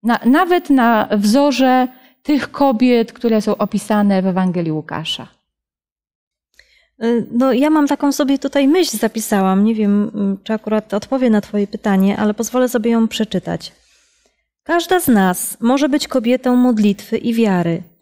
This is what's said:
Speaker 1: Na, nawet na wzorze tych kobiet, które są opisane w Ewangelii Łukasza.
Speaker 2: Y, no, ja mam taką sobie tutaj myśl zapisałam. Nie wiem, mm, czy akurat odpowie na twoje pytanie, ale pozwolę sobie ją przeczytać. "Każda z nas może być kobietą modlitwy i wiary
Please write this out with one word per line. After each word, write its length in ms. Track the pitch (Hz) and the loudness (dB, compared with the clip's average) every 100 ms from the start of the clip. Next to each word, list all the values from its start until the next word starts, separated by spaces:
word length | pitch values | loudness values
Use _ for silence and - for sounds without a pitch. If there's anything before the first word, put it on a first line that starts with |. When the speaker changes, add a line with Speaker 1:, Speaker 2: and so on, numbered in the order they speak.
Speaker 1:
Na, 160 | 214 233 233 | -2 0 2
nawet 440 | 285 359 349 349 | 2 2 0 2
na 380 | 269 233 226 214 208 | 2 4 2 0 0
wzorze 720 | 202 254 285 247 262 254 254 - _ _ | 2 2 2 2 2 2 0 -6 _ _
tych 280 | - 294 - | -2 -2 -2
kobiet, 640 | - 277 220 254 240 233 | 0 0 2 2 2 0
które 300 | - 233 220 | -4 0 0
są 140 | 208 202 | 0 -2
opisane 680 | 208 208 - 208 208 196 | -2 -4 -2 0 2 2
w 40 | 190 | 0
Ewangelii 460 | 185 185 175 165 | 0 -2 -2 -4
Łukasza. 560 | 156 151 - 160 - - _ _ _ _ _ _ _ _ _ _ _ _ _ _ _ _ _ | -4 -6 -10 -8 -10 -12 _ _ _ _ _ _ _ _ _ _ _ _ _ _ _ _ _
Speaker 2:
Y, 220 | 233 240 - | -2 -2 -2
no, 200 | 233 262 | -2 0
ja 180 | 233 294 | 2 2
mam 160 | 311 285 | 2 0
taką 260 | 285 285 | 0 -2
sobie 260 | 269 277 277 | 0 0 0
tutaj 300 | 277 285 277 | -2 0 2
myśl 280 | 349 330 220 | 2 0 -2
zapisałam. 680 | 226 226 220 202 190 190 | -4 -4 -2 0 2 2
Nie 100 | 208 | 2
wiem, 360 | 220 208 202 202 | 2 0 0 -2
mm, 240 | 208 202 196 | -4 -4 -4
czy 80 | - | -6
akurat 420 | 220 - 214 214 | -8 -2 -4 -2
odpowie 360 | 202 - 262 254 | -8 -4 -2 2
na 100 | 214 | 0
twoje 260 | - 208 202 | 0 -4 -4
pytanie, 500 | - 214 196 190 - | -4 -2 2 2 0
ale 180 | 214 | -2
pozwolę 340 | 214 226 247 254 | -2 -4 -2 0
sobie 220 | 247 226 | 0 0
ją 180 | 233 226 | 0 0
przeczytać. 640 | - 220 185 - 170 - _ _ _ _ _ _ _ _ _ | -2 -4 -4 -6 -8 -10 _ _ _ _ _ _ _ _ _
"Każda 380 | - 339 339 370 | -4 -2 0 -2
z 80 | 330 | 2
nas 480 | 220 190 180 - - | 2 2 -2 -8 -4
może 280 | 226 269 285 | -2 0 0
być 200 | 285 - | 0 -2
kobietą 480 | 269 220 254 254 247 | -2 0 0 2 2
modlitwy 640 | 247 220 208 202 - 226 | 2 2 2 0 -4 -6
i 160 | 233 | -4
wiary 480 | 226 220 185 170 165 - _ | 0 0 2 0 -4 -8 _